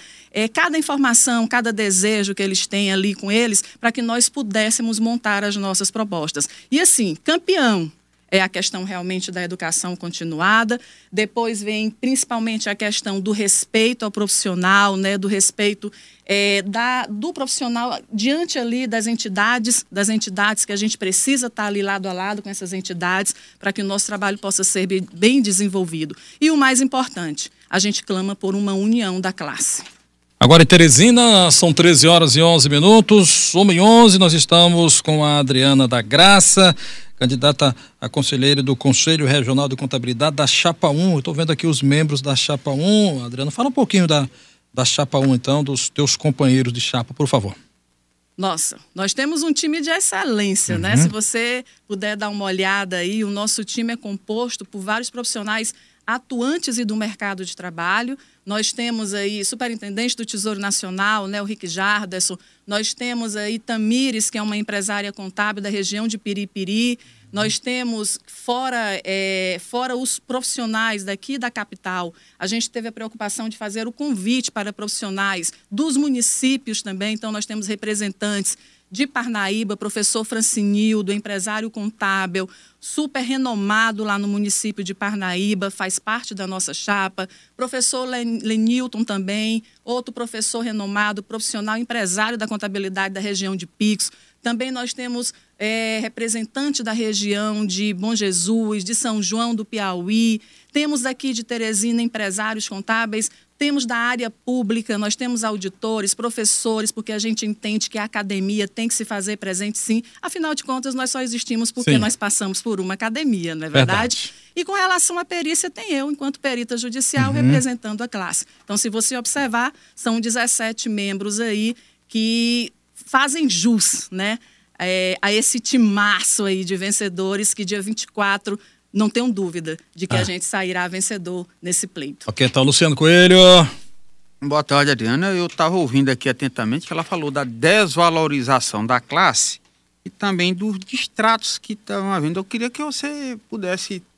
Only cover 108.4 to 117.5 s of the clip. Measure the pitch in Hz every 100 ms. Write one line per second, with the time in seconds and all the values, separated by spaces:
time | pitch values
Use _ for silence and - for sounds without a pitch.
108.4 | 190 208 202 - 226 - 220 202 196 208
109.4 | 196 185 208 - - 220 - - 349 359
110.4 | 311 294 - 262 269 254 254 262 254 233
111.4 | - 226 233 254 226 - - - 202 -
112.4 | 196 185 233 190 185 190 220 240 294 196
113.4 | 165 160 156 143 127 202 240 - - -
114.4 | _ 349 349 392 381 359 - 349 - 349
115.4 | 311 320 359 - 440 277 285 285 277 277
116.4 | 277 240 233 240 240 254 254 277 262 269
117.4 | 247